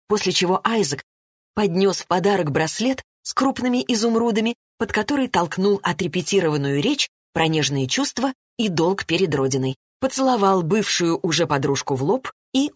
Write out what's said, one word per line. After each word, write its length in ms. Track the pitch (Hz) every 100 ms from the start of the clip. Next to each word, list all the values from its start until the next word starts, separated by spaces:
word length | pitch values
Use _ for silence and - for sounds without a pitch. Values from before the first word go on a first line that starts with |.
| -
после 240 | 208 185
чего 280 | - 180 185
Айзек 400 | - 226 151 143 - _ _ _ _
поднес 460 | - 202 170 196 175
в 60 | -
подарок 440 | 185 190 196 151
браслет 520 | 147 156 - 240 262 - _
с 100 | -
крупными 520 | - 269 262 247 247 -
изумрудами, 720 | 233 233 226 233 214 226 226 _ -
под 140 | 233
который 360 | - 208 285 254
толкнул 500 | 185 170 - 196 202
отрепетированную 1000 | 180 165 175 180 - 196 165 151 139 139
речь 260 | 208 294 - _ _
про 140 | 165 160
нежные 400 | 156 135 139 131
чувства 460 | - 277 - 269 - _ -
и 100 | 214
долг 380 | 165 165 196 -
перед 280 | 165 185
Родиной, 420 | 139 131 131 131 135 _ -
поцеловал 640 | 262 262 262 240 196 190
бывшую 560 | 160 214 - - 170 165
уже 240 | 175 156 156
подружку 480 | 143 143 139 -
в 80 | 135
лоб 280 | 143 254 - - _
и 200 | 262 294